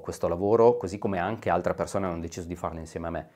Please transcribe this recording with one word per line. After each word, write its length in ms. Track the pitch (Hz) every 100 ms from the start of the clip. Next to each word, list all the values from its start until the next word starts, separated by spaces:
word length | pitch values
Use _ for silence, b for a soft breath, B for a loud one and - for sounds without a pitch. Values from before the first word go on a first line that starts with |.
questo 240 | - 90 87
lavoro, 480 | 85 101 113 117 120
così 220 | 92 98
come 200 | 107 95
anche 320 | 92 110 101
altre 240 | 87 87
persone 320 | 87 82 98 95
hanno 140 | 85
deciso 260 | 82 95 85
di 80 |
farlo 240 | 87 87 80
insieme 300 | 78 - 82
a 20 |
me. 200 | 82 -